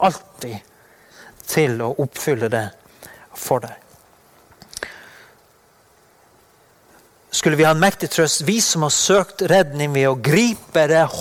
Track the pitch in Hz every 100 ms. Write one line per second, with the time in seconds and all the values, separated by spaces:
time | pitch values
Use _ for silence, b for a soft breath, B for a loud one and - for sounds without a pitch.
0 | 190 - - - 123 110 - B B B
1 | B B B B - - 143 117 117 -
2 | 139 - - 123 113 117 107 - B B
3 | B B B - - 127 117 - _ _
4 | _ _ _ _ _ _ - - B B
5 | B B B B _ _ _ _ _ _
6 | _ _ _ _ _ _ _ _ _ _
7 | _ _ _ - 170 151 156 156 196 -
8 | 165 - 156 - 151 226 - 165 151 -
9 | - 202 180 - 175 190 160 143 147 139
10 | 135 131 143 165 240 220 - 165 151 160
11 | 160 -